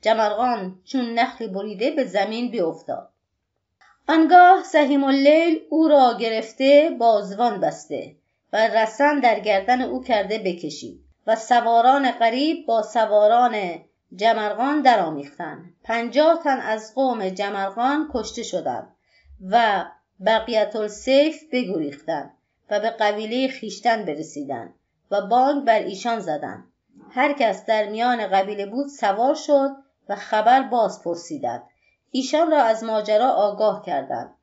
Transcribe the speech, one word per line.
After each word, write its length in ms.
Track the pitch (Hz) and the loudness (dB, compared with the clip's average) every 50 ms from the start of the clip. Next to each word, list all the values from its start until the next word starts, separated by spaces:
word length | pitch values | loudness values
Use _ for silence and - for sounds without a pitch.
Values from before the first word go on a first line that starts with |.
| - | 2
جمرقان 760 | 214 226 220 220 208 208 208 247 247 240 214 190 185 185 - _ | 0 2 2 2 0 0 0 -2 -2 -2 -4 -6 -10 -12 -14 _
چون 300 | _ - 262 247 233 226 | _ -6 -4 -4 -4 -2
نخل 320 | 233 240 247 - - 226 | -2 -2 -2 -4 -10 -10
بریده 440 | 214 185 196 196 214 208 185 214 285 | -8 -8 -8 -8 -8 -6 -4 -4 -2
به 140 | 311 302 262 | 0 -2 -4
زمین 460 | 190 180 208 196 208 220 233 247 233 | -2 -2 -2 -2 -2 -4 -6 -6 -6
بیفتاد. 580 | 202 233 180 165 160 - - - 127 107 - _ _ _ _ _ _ _ _ _ _ _ _ _ _ _ _ _ _ _ _ - | -4 -4 -4 -4 -4 -8 -10 -12 -12 -12 -12 _ _ _ _ _ _ _ _ _ _ _ _ _ _ _ _ _ _ _ _ 0
آنگاه 540 | 302 320 320 285 349 359 359 349 381 370 370 | 2 2 4 8 8 8 10 10 8 4 2
سهیم 420 | - - 311 294 262 285 277 277 | 0 2 2 2 4 2 0 2
اللیل 560 | 269 269 277 269 285 302 320 339 339 320 311 - _ | 2 0 4 4 6 6 6 4 2 0 -2 -4 _
او 180 | - 330 320 311 | 0 0 4 6
را 260 | 294 285 262 240 226 196 | 6 6 6 4 2 0
گرفته 760 | 233 226 226 220 220 - - _ 262 269 285 285 302 330 269 240 | -4 -4 -4 -4 -6 -8 -6 _ 4 6 8 8 6 6 0 2
بازوان 640 | 233 233 220 202 185 185 196 202 240 240 208 190 | 2 4 4 2 0 -4 -4 0 0 0 0 0
بسته 560 | 175 151 147 - - _ 151 123 - 90 - _ _ _ _ _ _ _ - | -2 -2 -4 -4 -12 _ -10 -10 -10 -12 -18 _ _ _ _ _ _ _ -2
و 40 | |
رسن 640 | 208 220 226 196 220 220 220 - - 285 294 302 285 | 0 0 2 2 0 0 0 0 2 2 2 2 2
در 200 | 254 240 220 208 | 2 2 2 2
گردن 420 | 190 214 202 196 190 - 190 214 254 | 0 0 0 0 2 0 0 0 0
او 200 | 220 240 262 - | -4 -6 -8 -4
کرده 360 | - 247 208 196 185 214 214 | 0 0 0 0 -2 -4 -4
بکشید 600 | 190 190 175 175 - 151 - - - 117 90 - _ _ _ _ _ | -4 -6 -6 -6 -10 -12 -12 -12 -14 -16 -18 -18 _ _ _ _ _
و 100 | - 233 | -2 -2
سواران 720 | 226 - - 254 240 226 226 233 233 233 247 269 277 277 254 | -2 2 2 2 2 4 4 2 4 6 6 4 4 2 -2
غریب 560 | 233 - 226 226 226 254 285 311 330 339 - | 0 0 0 0 0 0 -2 -2 -4 -4 -4
با 160 | - 226 226 214 | -2 -2 -2 -2
سواران 720 | 220 - 233 220 214 208 208 208 208 226 240 247 240 226 208 196 175 165 - _ _ _ _ _ _ - | -2 -2 -2 0 4 4 4 6 6 4 4 4 2 0 -2 -6 -6 -8 -12 _ _ _ _ _ _ -10
جمرقان 680 | 180 202 226 226 220 208 208 208 208 247 277 294 302 269 | -2 0 0 2 2 -2 -4 -4 -2 -2 -2 -2 2 4
درآمیختند. 920 | 269 240 208 180 160 156 143 143 139 _ _ 175 151 151 - 170 180 _ _ _ | 4 4 4 2 -2 -4 -8 -10 -12 _ _ -12 -10 -10 -14 -18 -20 _ _ _
پنجاه 580 | - 226 233 233 240 214 262 302 320 330 330 - | -6 -4 -4 -4 -2 0 2 4 4 2 2 0
تن 180 | 294 269 240 | -2 -2 -2
از 340 | - 202 220 214 214 - _ | -2 -6 -6 -6 -8 -12 _
قوم 340 | 254 269 262 240 220 196 185 | -2 -2 -2 -2 -2 -6 -6
جمرقان 840 | 185 190 202 196 208 196 196 196 190 220 240 262 285 302 302 - - | -6 -6 -6 -6 -4 -6 -6 -6 -4 -4 -2 -2 -2 -2 -4 -4 -6
کشته 280 | 247 214 - - - 220 | -6 -6 -6 -10 -12 -12
شدند 540 | - - 180 - 143 123 107 - - _ _ _ _ _ _ _ _ - - 190 185 | -8 -8 -6 -6 -6 -8 -8 -10 -16 _ _ _ _ _ _ _ _ -20 -20 -10 0
و 340 | 202 233 233 220 202 190 - - - _ _ _ _ _ 190 | 0 2 2 2 0 -2 -4 -8 -14 _ _ _ _ _ -2
بقیت 500 | 202 226 220 220 - 233 214 208 208 - | 0 0 0 0 -2 -2 -2 -2 -2 -2
السیف 680 | 226 214 208 208 - - 254 262 269 294 311 311 - - _ - | -6 -6 -6 -8 -8 -2 2 4 4 4 2 0 -6 -14 _ -4
بگریختند 760 | 254 247 180 190 - 151 143 139 - _ - 165 147 139 - _ _ _ _ _ _ _ _ | -4 -4 -2 -4 -6 -6 -8 -10 -12 _ -8 -8 -8 -8 -12 _ _ _ _ _ _ _ _
و 100 | 208 208 | -6 -4
به 100 | 202 226 | -4 -4
قبیلهٔ 680 | 226 - 220 208 208 208 220 214 233 247 262 262 262 - | -4 -2 -2 -2 -2 -2 -6 -6 -4 -2 -4 -4 -6 -8
خویشتن 460 | - 214 190 - - 233 226 220 208 | -12 -14 -14 -4 0 0 0 0 -2
برسیدند 680 | 175 147 147 156 - - 143 143 135 139 117 107 92 - _ _ _ _ _ _ _ | -8 -8 -8 -10 -12 -12 -12 -10 -8 -10 -10 -10 -14 -20 _ _ _ _ _ _ _
و 100 | 202 202 | -4 -4
بانگ 440 | 196 190 226 247 254 277 302 285 233 | -2 0 2 2 2 2 0 -2 0
بر 140 | 226 220 208 | 0 0 0
ایشان 420 | 165 180 208 185 - 240 233 220 | 0 -4 -10 -8 -6 -6 -6 -6
زدند. 440 | 185 170 151 147 151 123 101 95 - _ _ _ _ _ _ - - - | -6 -6 -6 -6 -6 -10 -12 -14 -18 _ _ _ _ _ _ -20 -20 -12
هر 220 | - 254 269 294 285 | -4 -2 -2 -2 0
کس 340 | 277 254 220 190 185 - | 0 0 -2 -2 -4 -4
در 220 | - 226 214 214 208 | -2 -2 -2 -2 -4
میان 380 | 214 220 233 247 247 233 214 | -4 -4 -2 -2 -2 -2 -2
قبیله 400 | 190 190 196 196 196 208 202 196 | 0 0 0 0 -2 -6 -8 -8
بود 200 | 196 208 254 285 | -8 -6 -8 -8
سوار 480 | 285 - - - - 196 208 233 269 311 | -8 -8 -4 -2 -2 0 2 0 0 0
شد 360 | 311 - - 294 277 269 277 277 - _ _ _ _ _ _ | -2 0 2 2 2 2 0 -4 -10 _ _ _ _ _ _
و 80 | 202 | -10
خبر 460 | 202 - - - 214 214 226 254 269 262 | -10 -6 -4 -2 2 4 4 4 4 2
باز 400 | 214 226 240 220 202 - - - | 0 0 0 0 0 -2 -6 -8
پرسیدند. 580 | 165 170 170 - - 160 135 127 120 117 120 - _ _ _ _ _ _ _ _ _ | -8 -8 -8 -10 -14 -12 -8 -6 -6 -6 -8 -12 _ _ _ _ _ _ _ _ _
ایشان 400 | _ 254 262 - - 302 339 320 | _ -6 -6 -2 0 0 2 2
را 120 | 311 302 254 | 2 2 2
از 220 | 226 220 220 226 | 2 0 -2 -2
ماجرا 460 | 226 220 214 208 208 214 214 240 262 | -4 -4 -4 -2 2 2 2 2 2
آگاه 520 | - - 202 208 202 196 220 214 196 190 - | 2 2 0 0 0 0 0 0 0 -2 -6
کردند. 520 | 190 165 139 131 - 131 117 131 - _ _ | -6 -6 -6 -4 -4 -8 -8 -8 -12 _ _